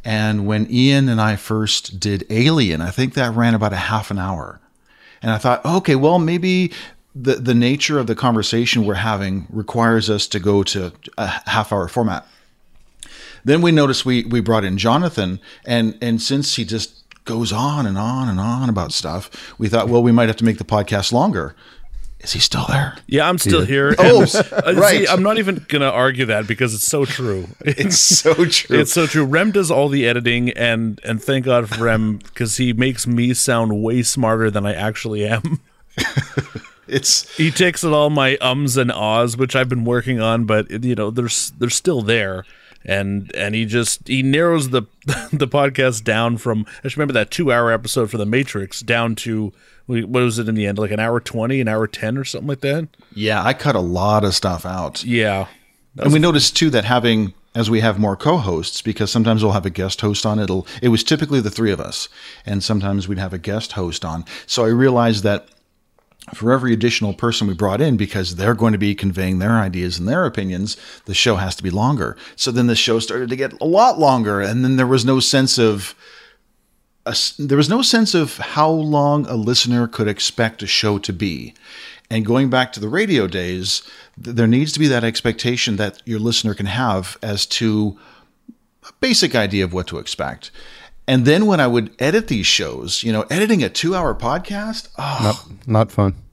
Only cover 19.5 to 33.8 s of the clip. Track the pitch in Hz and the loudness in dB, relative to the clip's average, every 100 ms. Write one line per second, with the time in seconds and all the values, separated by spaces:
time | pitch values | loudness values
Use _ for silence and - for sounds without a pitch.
19.5 | - 110 113 120 120 120 117 117 110 117 | -6 0 0 4 4 6 6 4 2 0
20.5 | 104 107 107 101 101 95 120 190 113 73 | 0 0 0 0 -2 0 2 2 0 -6
21.5 | - - - - - - - - - - | -10 -20 -20 -14 -10 -10 -12 -8 0 0
22.5 | - 127 139 135 - - 135 156 180 - | 0 0 0 -2 -8 -2 0 2 0 2
23.5 | 160 107 139 139 220 - 214 190 - - | 2 2 2 2 6 8 8 6 2 0
24.5 | - - 190 285 180 190 185 196 220 196 | 0 2 4 6 6 2 2 2 2 0
25.5 | 170 - 147 139 110 131 127 120 107 107 | -4 -4 0 0 2 2 2 0 0 -2
26.5 | 110 127 107 - 151 135 - 120 95 90 | -2 -2 0 -2 0 0 -2 -2 -4 -6
27.5 | - 147 135 190 170 - - 160 156 170 | -6 -4 0 0 2 4 4 4 4 4
28.5 | - - 151 139 175 156 156 135 156 214 | 2 2 2 2 2 2 2 2 2 2
29.5 | 202 170 139 143 139 117 120 123 120 120 | 2 2 2 2 2 2 2 2 2 0
30.5 | - 120 113 113 104 - 113 - 135 127 | 0 0 0 -2 -4 -6 -4 -2 -2 2
31.5 | 123 110 110 117 110 110 104 - - 117 | 0 0 0 2 2 0 -2 -8 -6 -4
32.5 | - 127 113 127 120 120 120 123 123 - | 0 0 2 0 0 -2 2 2 0 2
33.5 | 120 113 104 | 2 2 0